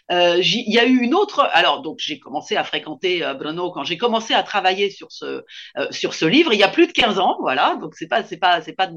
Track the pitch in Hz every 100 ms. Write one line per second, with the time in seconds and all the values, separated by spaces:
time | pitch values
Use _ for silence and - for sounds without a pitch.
0 | - 175 175 175 170 208 214 226 247 254
1 | 240 339 415 - 262 160 175 139 151 -
2 | - 151 - 143 143 180 143 156 156 147
3 | 185 175 139 135 147 165 180 165 139 170
4 | 240 226 220 240 185 208 185 190 202 -
5 | 156 - 139 135 - - - - 139 131
6 | 175 - 160 254 330 214 196 - 349 -
7 | 233 190 196 - 180 135 214 302 165 -
8 | 170 226 - 170 180 170 160 160 190